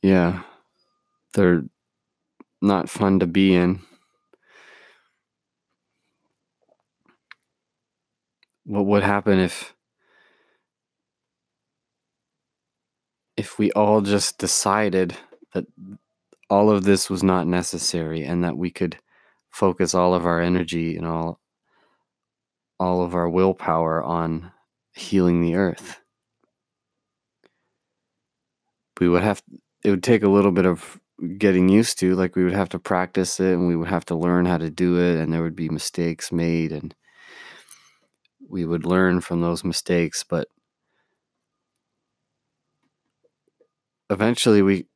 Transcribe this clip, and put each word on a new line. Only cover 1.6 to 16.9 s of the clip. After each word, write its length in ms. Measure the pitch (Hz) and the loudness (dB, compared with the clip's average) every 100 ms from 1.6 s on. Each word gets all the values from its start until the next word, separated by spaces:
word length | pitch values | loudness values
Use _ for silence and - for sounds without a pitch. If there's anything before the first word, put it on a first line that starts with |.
| 65 _ _ _ _ _ _ _ _ _ | -2 _ _ _ _ _ _ _ _ _
not 280 | 101 98 - | 0 0 -2
fun 300 | - 101 95 | -2 0 2
to 80 | 90 | 0
be 280 | 87 98 90 | 2 4 4
in. 240 | 90 92 - _ _ _ _ _ _ _ - - - _ _ _ _ _ _ _ _ _ _ _ _ _ _ _ _ _ _ _ _ _ _ _ _ - _ _ _ _ _ _ _ _ _ _ _ _ - | 2 -2 -10 _ _ _ _ _ _ _ -20 -20 -20 _ _ _ _ _ _ _ _ _ _ _ _ _ _ _ _ _ _ _ _ _ _ _ _ -20 _ _ _ _ _ _ _ _ _ _ _ _ -6
What 200 | 104 101 | -2 2
would 180 | 104 | 2
happen 360 | 101 101 104 95 | 2 0 2 2
if, 340 | 92 - - _ _ _ _ _ _ _ _ _ _ _ _ _ _ _ _ _ _ _ _ _ _ _ _ _ _ _ _ _ _ _ _ _ _ _ _ - | 2 -2 -16 _ _ _ _ _ _ _ _ _ _ _ _ _ _ _ _ _ _ _ _ _ _ _ _ _ _ _ _ _ _ _ _ _ _ _ _ -10
if 220 | 101 - | -10 -2
we 140 | 104 | 0
all 300 | 101 104 107 | 2 4 2
just 360 | 101 101 - - | 2 -2 -2 -6
decided 800 | - - 104 101 107 92 90 80 - - _ | -4 -2 0 0 0 0 -2 -6 -20 -20 _
that 120 | - - _ - - _ _ _ _ _ | -10 -10 _ -20 -20 _ _ _ _ _
all 200 | 101 104 | 4 4
of 140 | 104 | 4
this 260 | 95 | 4